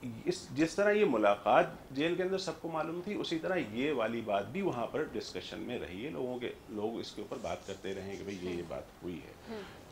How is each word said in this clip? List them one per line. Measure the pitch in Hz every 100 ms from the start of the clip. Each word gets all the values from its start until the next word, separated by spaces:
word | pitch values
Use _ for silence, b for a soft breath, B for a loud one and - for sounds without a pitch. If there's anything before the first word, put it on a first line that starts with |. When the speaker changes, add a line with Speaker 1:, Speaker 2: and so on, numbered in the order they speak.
| 123 113 160
Speaker 1:
इस, | 175 -
जिस | 131 160 -
तरह | 208
ये | 208 202
मुलाकात | 117 104 101 107 139 170 - -
जेल | 135 160 175
के |
अंदर | 185 190
सबको | 170 156 170
मालूम | 160 160 170
थी, | 190 208
उसी | 143 165
तरह | 165 185
ये | 110 110 143
वाली | 131 110 117
बात | 107 101 101
भी | 170
वहाँ | 185 123 110
पर | 131 156
discussion | 107 - 90 - 98
में | 117 117
रही | 78 92
है। | 139
लोगों | 165 123 123
के, | 117
लोग | - - 107 107 107
इसके | - -
ऊपर | 98 135
बात | 104 98 -
करते | 92 95
रहे | 98 98 95
कि |
भाई | 95 98
ये, | 90 87
ये |
बात | 85 - - -
हुई | - - -
है। | - - 214
Speaker 2:
हम्म। | 190 - -